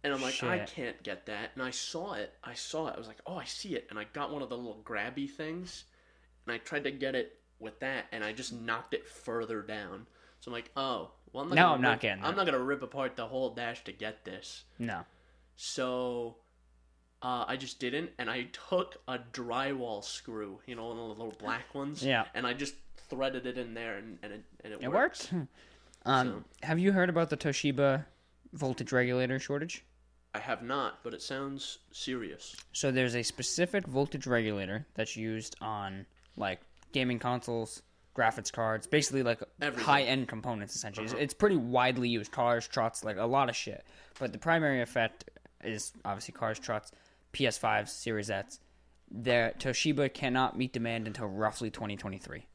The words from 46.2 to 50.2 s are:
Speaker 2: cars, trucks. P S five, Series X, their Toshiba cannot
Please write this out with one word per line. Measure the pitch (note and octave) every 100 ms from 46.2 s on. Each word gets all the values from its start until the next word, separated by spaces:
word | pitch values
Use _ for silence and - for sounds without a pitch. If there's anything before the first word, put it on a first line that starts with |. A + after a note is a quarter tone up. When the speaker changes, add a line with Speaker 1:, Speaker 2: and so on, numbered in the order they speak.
| -
Speaker 2:
cars, | - A2+ A2
trucks. | - G#2+ - - - _ _
P | - B2+
S | -
five, | A#2 G#2+ G#2
Series | - - A2 G#2
X, | G2 G2+ - _ _ _ _ -
their | G#2 A#2 A#2+ A2+ -
Toshiba | C3+ B2 D#3+ C#3+ C#3
cannot | -